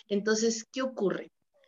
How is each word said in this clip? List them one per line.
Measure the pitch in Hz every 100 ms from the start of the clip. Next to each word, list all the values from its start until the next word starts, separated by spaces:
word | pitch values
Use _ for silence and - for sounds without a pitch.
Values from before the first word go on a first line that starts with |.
| -
Entonces, | 202 214 220 226 226 -
¿qué | 262
ocurre? | 262 - 190 - - _ _ _